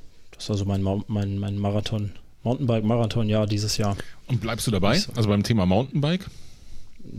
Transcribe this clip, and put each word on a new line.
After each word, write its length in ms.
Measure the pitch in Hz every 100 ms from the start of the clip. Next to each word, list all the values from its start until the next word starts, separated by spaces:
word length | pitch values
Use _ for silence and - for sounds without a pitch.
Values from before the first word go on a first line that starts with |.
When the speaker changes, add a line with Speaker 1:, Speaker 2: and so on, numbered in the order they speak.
| - - - -
Speaker 1:
Das 120 | -
war 80 | 101
so 80 |
mein 180 | 98 98
Mau-, 220 | 98 101 -
mein, 300 | 107 98 98
mein 180 | 101 101
Marathon, 540 | 101 104 - 110 104 - - -
Mountainbike-Marathon-Jahr 1000 | 113 135 127 113 107 120 113 127 107 107 104
dieses 300 | 104 104 -
Jahr. 200 | 104 98 - - -
Speaker 2:
Und 120 | 120
bleibst 260 | 113 113 -
du 40 |
dabei? 240 | 101 98 113
Speaker 1:
Ist 80 |
so. 80 | -
Speaker 2:
Also 140 | 120 104
beim 140 | 101
Thema 240 | 101 113 92
Mountainbike? 600 | 95 135 151 143 185 - - - - - - - - -